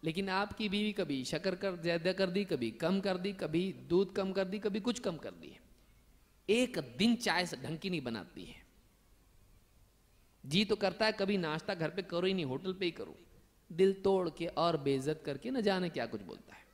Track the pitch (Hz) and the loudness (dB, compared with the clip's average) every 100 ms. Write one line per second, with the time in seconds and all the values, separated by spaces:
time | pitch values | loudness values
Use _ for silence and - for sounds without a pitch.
0 | 160 160 196 190 208 - 214 202 214 208 | -2 -2 0 0 0 -2 -2 0 0 0
1 | 165 139 127 156 190 180 196 175 165 170 | -2 -2 -2 -2 -2 -2 -2 -2 0 2
2 | 170 185 190 180 196 147 117 110 160 196 | 2 2 2 2 0 0 -2 0 2 2
3 | 196 185 190 196 165 160 190 - - 170 | 2 -2 -2 -4 -2 0 0 -4 2 2
4 | 190 196 190 190 185 202 208 196 214 - | 4 0 -2 0 -2 -2 -2 0 0 -2
5 | 202 165 110 90 73 - - - _ - | -2 -4 -8 -12 -18 -20 -20 -20 _ -20
6 | _ - _ _ - 226 247 202 135 120 | _ -20 _ _ 4 4 4 0 -6 2
7 | 220 233 208 170 180 160 131 170 190 175 | 4 4 2 0 0 -4 -6 -6 -2 -2
8 | 127 113 87 - 87 - - - _ _ | -2 -6 -8 -14 -16 -18 -20 -20 _ _
9 | _ - _ - - - _ _ - _ | _ -20 _ -20 -20 -20 _ _ -20 _
10 | _ _ _ _ - 165 208 202 196 185 | _ _ _ _ 0 2 4 2 0 2
11 | 220 214 196 202 165 156 156 190 156 175 | 0 2 0 2 0 -2 -4 -2 -2 -2
12 | 170 170 185 190 147 131 190 185 180 165 | -4 0 2 2 0 -2 -4 -2 -2 -4
13 | 90 - - - _ _ _ 165 190 196 | -12 -12 -20 -20 _ _ _ 4 4 4
14 | 196 190 175 - 165 - 170 156 139 135 | 2 2 2 -2 -4 2 2 4 2 2
15 | 135 156 160 135 226 262 202 190 180 147 | 0 -4 -4 -6 -4 2 2 2 0 -2
16 | 117 107 92 - - - - | -4 -4 -8 -16 -18 -20 -20